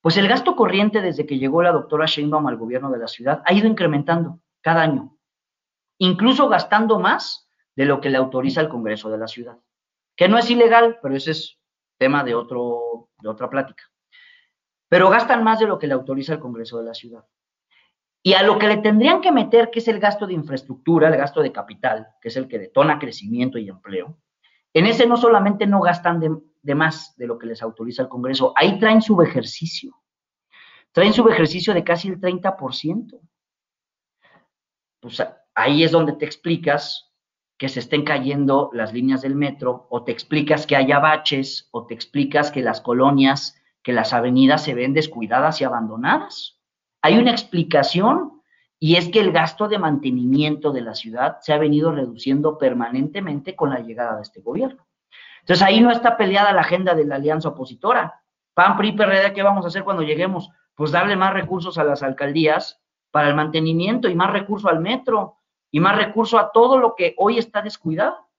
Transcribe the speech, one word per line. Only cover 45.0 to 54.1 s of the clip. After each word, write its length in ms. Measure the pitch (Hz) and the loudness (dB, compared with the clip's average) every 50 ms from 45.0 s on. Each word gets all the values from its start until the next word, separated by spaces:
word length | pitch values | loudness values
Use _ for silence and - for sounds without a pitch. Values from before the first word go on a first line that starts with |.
| 151 - - 117 110 98 117 131 143 156 160 - | -2 -2 -6 -10 -6 -2 0 0 0 0 0 -2
y 20 | 139 | -4
abandonadas. 960 | 127 123 120 113 107 107 113 127 160 240 320 - - - - - - _ _ _ _ _ _ _ _ _ _ | -4 -2 -4 -6 -6 -8 -4 -2 0 0 -2 -2 -10 -16 -16 -16 -18 _ _ _ _ _ _ _ _ _ _
Hay 160 | - 156 196 | 2 4 4
una 140 | 233 247 247 | 6 4 4
explicación, 1120 | 233 - - _ - 170 160 - - 143 - - - 175 196 240 285 370 359 - - _ _ _ _ _ _ _ _ _ | 0 -2 -6 _ -2 -2 -2 2 2 2 2 2 0 0 2 2 0 0 -4 -6 -12 _ _ _ _ _ _ _ _ _
y 180 | 156 156 170 | 2 2 2
es 120 | 180 175 170 | 2 2 2
que 120 | - 220 | 2 2
el 120 | 208 180 | 2 4
gasto 360 | 160 165 156 165 - - 208 202 | 2 2 0 0 -2 -6 -4 -2
de 100 | 214 196 | -2 -2
mantenimiento 920 | 175 156 143 143 143 131 127 123 123 127 135 143 151 151 147 135 151 147 | 0 0 -2 0 -2 -2 -2 0 0 2 2 2 2 0 -2 -2 -2 -4
de 120 | 135 127 | -4 -4
la 120 | 117 113 107 | -8 -8 -12
ciudad 440 | - - 113 110 120 131 156 - - | -12 -12 -10 -6 -4 -4 -4 -4 -6
se 140 | - - 151 | -2 0 0
ha 40 | 147 | 2
venido 340 | 156 147 147 147 156 165 | 2 2 2 2 2 0
reduciendo 640 | 151 147 131 120 113 107 - 135 135 147 151 156 151 - | -2 -2 -6 -6 -8 -8 -2 -2 -2 0 0 -2 -2 0
permanentemente 1000 | 139 131 123 120 117 117 123 131 143 151 - 202 196 170 143 147 - 190 185 | -2 0 0 -2 -6 -4 -4 -4 -4 -4 -6 -8 -8 -8 -8 -8 -10 -12 -6
con 140 | - 165 139 | -4 -4 -4
la 80 | 131 123 | -4 -6
llegada 380 | 113 113 113 117 120 117 | -8 -12 -8 -8 -6 -6